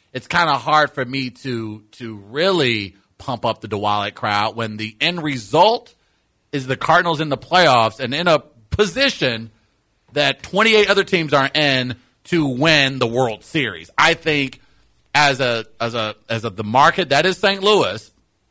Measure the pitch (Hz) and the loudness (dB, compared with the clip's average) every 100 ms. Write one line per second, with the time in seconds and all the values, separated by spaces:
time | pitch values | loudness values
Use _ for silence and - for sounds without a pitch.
0 | _ 131 - 175 165 135 123 151 147 - | _ -14 -4 -2 0 0 0 2 2 -2
1 | 123 135 127 113 135 120 110 107 107 - | -6 -6 -8 -10 -8 -8 -8 -12 _ -16
2 | 117 107 98 131 185 185 131 110 98 - | -14 -14 -12 -4 0 2 2 0 -4 -14
3 | _ _ - 120 117 110 107 101 104 104 | _ _ -10 -4 -4 -4 -6 -4 -2 -2
4 | 101 - 110 101 113 107 113 107 107 107 | -4 -6 -2 0 -2 -4 -8 -6 -10 -4
5 | 151 175 151 135 101 147 196 240 - _ | -4 -2 -6 -6 -2 4 4 4 -6 _
6 | _ _ _ _ _ 143 127 127 - 165 | _ _ _ _ _ -8 -4 -4 2 2
7 | 175 151 156 135 - 180 165 123 113 - | 2 -2 -4 -6 0 2 4 4 2 -2
8 | 127 143 180 151 - _ - - 208 196 | -6 -2 0 0 0 _ -10 -2 -2 0
9 | 277 - 135 113 113 _ _ _ _ _ | -2 0 -4 -4 -10 _ _ _ _ _
10 | _ 143 143 135 - 180 220 214 196 196 | _ -2 -2 -2 -4 0 4 4 4 2
11 | 185 180 156 143 135 151 147 131 123 123 | 0 -2 0 0 0 0 0 0 -2 -8
12 | _ _ - 170 147 123 160 151 135 135 | _ _ -4 -2 -2 0 2 4 2 0
13 | 120 120 127 104 - 165 123 85 80 - | -2 0 -2 -2 -6 -4 -4 -6 -10 0
14 | 156 165 160 147 135 - _ _ _ _ | 2 2 -2 -4 -4 -10 _ _ _ _
15 | _ 143 147 131 127 117 113 - 117 117 | _ 0 2 2 -2 -2 -6 -8 -6 -4
16 | 107 107 - 113 113 95 104 123 156 170 | -6 -8 -8 -6 -6 -8 -2 4 4 4
17 | 160 139 175 185 202 196 190 208 107 107 | 0 2 2 0 0 0 2 2 2 -4
18 | - _ _ _ _ | -12 _ _ _ _